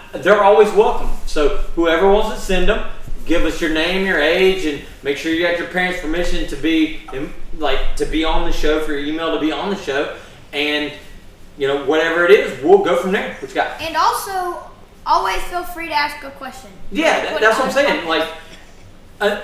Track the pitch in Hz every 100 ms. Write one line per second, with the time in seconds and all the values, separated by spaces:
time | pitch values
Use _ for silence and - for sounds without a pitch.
0 | - - 185 208 196 208 208 196 240 240
1 | - - - - 143 - - 170 165 165
2 | 196 208 208 - - 185 180 220 - -
3 | - - - 170 165 - 165 156 170 190
4 | 190 165 151 185 190 - 156 143 - -
5 | 135 139 165 165 175 175 160 180 180 180
6 | 156 165 175 175 - 143 147 160 156 -
7 | - 131 117 - - - - - - -
8 | 143 147 160 165 170 - 156 156 151 143
9 | 143 160 165 156 151 147 190 196 - 139
10 | - - - - - 143 147 147 147 -
11 | - - - - - - 139 143 139 156
12 | 165 165 175 208 - 127 143 196 170 175
13 | 185 208 - - - - - - 320 311
14 | 392 - - 381 359 330 - - - -
15 | - 320 381 381 - 359 349 330 330 294
16 | 294 294 269 - 262 - 208 - - -
17 | 311 - - 311 220 294 - 262 294 302
18 | 165 160 160 - - - - - - -
19 | - - 208 -